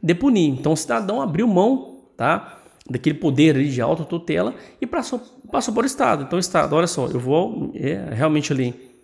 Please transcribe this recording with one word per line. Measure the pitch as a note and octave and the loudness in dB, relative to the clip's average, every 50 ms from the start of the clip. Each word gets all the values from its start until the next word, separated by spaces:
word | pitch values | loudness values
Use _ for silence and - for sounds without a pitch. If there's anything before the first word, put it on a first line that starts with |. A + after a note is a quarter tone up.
de | - D3 F3 | 2 0 0
punir. | F3 B3+ C#4+ B3 G3+ E3+ D3 | 2 4 4 4 4 4 2
Então, | C3+ C3 - D3 | 2 0 0 0
o | D#3+ | 0
cidadão | D#3 - - A#3+ A#3 G#3 F#3+ - B3+ | 0 0 -2 -2 -2 -2 -2 -4 -2
abriu | C#4 A3 C#3+ E3 A3+ | -2 -2 0 2 2
mão, | A#3+ G3 F3+ F#3+ A3+ C4+ B3+ - - - - - _ _ | 4 4 4 4 4 4 0 -2 -8 -18 -20 -20 _ _
tá? | - A#2 C3+ E3 - - - - - - - _ _ - - | -2 0 0 0 0 -2 -10 -20 -20 -20 -20 _ _ -14 -8
Daquele | B2+ A#2+ - D#3 D#3 C#3+ | -8 -2 0 0 0 0
poder | - D#3 C3 C3 D3+ D#3+ D3 | -2 0 4 6 6 6 6
ali | C3 C#3 D3 | 4 2 0
de | C3 A#2+ | 0 -2
autotutela | A2+ B2 D#3+ E3 D#3 - F3 E3+ E3+ - D#3 E3 - A#3 - - - - - _ | 0 0 0 -2 -2 -6 -6 -8 -4 -2 -2 0 0 -2 -4 -8 -18 -20 -10 _
e | - | -8
passou, | A#3+ - E4+ A#3+ - - A#3+ - - - - - - | -4 -4 -6 -4 -4 -8 -8 -8 -12 -20 -20 -16 -4
passou | - F4 - - G#3+ | -4 -2 -2 0 -2
para | A#3 | 0
o | A#3 | -2
Estado. | C4+ - - C#4 A#2+ - D3 C#3 | -2 -2 0 0 2 2 0 -2
Então, | C3 E3+ F3+ | -4 -2 -4
o | |
Estado, | F3 - - E3+ D3+ C#3 - | -4 0 0 0 0 2 2
olha | D#3 E3+ | 2 0
só, | F3 - - B2+ - | 0 0 -2 -4 -2
eu | - B2 | -2 -4
vou, | A#2+ B2+ C#3+ E3 F#3 A3 A3 - - C#3+ - | -2 0 2 2 2 0 -4 -6 -6 -6 -6
é, | - - D#3 D#3+ G3 F#3+ D#3+ A#2 | -4 -4 -4 -4 -4 -6 -6 -4
realmente | A2 C#3+ D#3 D3+ D3+ D3 - | 0 0 2 2 0 0 0
ali | D3 C3 C3 A#2+ A#2+ - - - - _ | -2 0 0 -2 -4 -8 -16 -20 -20 _